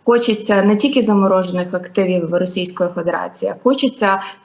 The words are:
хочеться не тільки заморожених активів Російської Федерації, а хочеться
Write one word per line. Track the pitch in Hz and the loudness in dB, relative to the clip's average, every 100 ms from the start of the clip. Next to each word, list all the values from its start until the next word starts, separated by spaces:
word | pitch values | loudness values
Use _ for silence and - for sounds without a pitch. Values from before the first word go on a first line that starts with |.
| - | 0
хочеться | 240 233 214 - 202 | 2 2 -2 0 2
не | 202 208 | 4 4
тільки | 277 262 | 2 2
заморожених | 214 202 190 185 180 180 180 | 2 4 4 2 0 -4 -4
активів | 180 180 - 185 180 165 | -6 -4 -2 0 0 0
Російської | 175 180 196 180 - 175 | -2 -2 -4 -6 -4 -4
Федерації, | 175 170 - 180 - 190 | -2 -4 -4 -6 -6 -6
а | - | -2
хочеться | 247 269 269 - 202 190 - - | 0 2 0 0 0 0 -4 -12